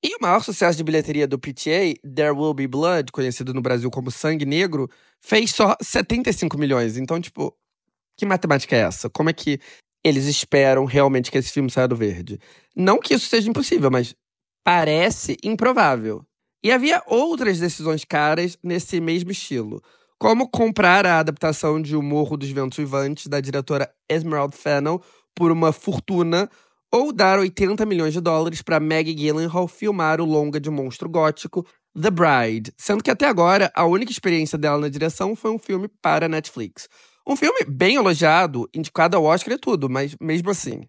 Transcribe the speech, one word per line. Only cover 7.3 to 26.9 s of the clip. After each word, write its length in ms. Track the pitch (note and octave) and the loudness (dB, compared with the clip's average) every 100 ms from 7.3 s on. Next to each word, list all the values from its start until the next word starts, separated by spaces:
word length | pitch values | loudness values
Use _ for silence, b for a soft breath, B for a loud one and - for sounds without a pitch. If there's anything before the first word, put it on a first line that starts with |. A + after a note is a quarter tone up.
| - - _ _ _ _ _ _ _ | -8 -8 _ _ _ _ _ _ _
que 100 | G#3 | -2
matemática 500 | F#3 F3 C#3 - B2 | 0 2 0 2 0
é 60 | |
essa? 280 | G2 - - | 0 -2 -10
Como 200 | - D#3 | -2 -2
é 40 | |
que 260 | D#3+ - C#3 B B _ _ | 0 -4 -4 B B _ _
eles 220 | D#3+ C#3 C#3 | 2 2 0
esperam 600 | C#3+ - C#3+ C3+ C3 C3+ | -2 0 4 4 4 2
realmente 460 | C3+ C#3 C3 B2 | 4 4 2 0
que 60 | C3+ | -2
esse 120 | C3 | -2
filme 200 | - C3+ | -2 -2
saia 160 | B2+ B2+ | 0 0
do 80 | A#2+ | 0
verde? 440 | G#2+ F2 F2 G2+ b b b - | -2 -4 -10 -12 b b b 0
Não 240 | F#3 A3+ | 2 2
que 160 | - C4 | 2 0
isso 120 | - | 2
seja 220 | A3+ G#3+ | 0 0
impossível, 400 | A#3 C4+ F4 C3+ | -2 0 2 2
mas 240 | B2+ A#2+ - _ _ _ _ | 2 -2 -8 _ _ _ _
parece 720 | - F3 D#3 D#3 F#3 - - C3 | 2 2 4 2 2 0 -6 -6
improvável. 800 | F#3+ A3 B3 B3 F3 B2+ A2 G#2 - _ _ _ | -4 0 0 4 2 2 -2 -8 -12 _ _ _
E 80 | G#3 | 0
havia 300 | B3+ C#4 F4 - | 2 2 0 2
outras 520 | A#3 D#4 D#4+ A#3+ F3+ | 0 0 0 -2 -2
decisões 460 | F3 - D#3 D#3 - | -2 -4 -4 -4 -2
caras 520 | D3+ D3 D#3+ F3 E3+ | 0 2 0 -2 -6
nesse 380 | F3 F3 - F3 | -6 -6 -4 -4
mesmo 300 | E3 E3 F3 | -2 -2 -4
estilo, 500 | G3 - B2+ G#2+ G#2 b b b b | -8 -6 -6 -6 -10 b b b b
como 280 | G#3+ A3+ B3+ | 2 2 0
comprar 600 | - A3+ G#3+ F#3 F#3 F#3+ | 0 0 4 6 6 6
a 120 | E3 | 2
adaptação 640 | D#3 D3 D#3+ D3+ D#3+ D#3 | 2 -2 -2 0 -2 -2
de 140 | D3+ D3+ | -2 -4
O 80 | |
Morro 340 | C#3+ D3 D3+ D3 | 0 0 0 -2
dos 120 | C#3 | -6
Ventos 280 | C#3 C3 B2+ | -4 -6 -6
Uivantes, 500 | C#3+ C#3 C#3 D3+ - | -4 -2 -2 -6 -6
da 120 | C#3+ | -6
diretora 520 | C3+ C#3 C3 C#3+ C3+ _ _ | -4 -6 -2 -4 -4 _ _
Esmeralda 480 | D#3+ D#3+ D#3 C#3+ C#3 | -2 -2 -2 -2 -4
Fennell, 460 | D3 C#3+ D3 F3 b b b - | -2 0 0 -4 b b b 0
por 160 | E3+ | 2
uma 200 | E3 D#3+ | 4 2
fortuna, 800 | D#3 - F3 - F#3 E3+ E3+ G3+ b b b _ | 2 -4 -6 -2 0 2 0 -2 b b b _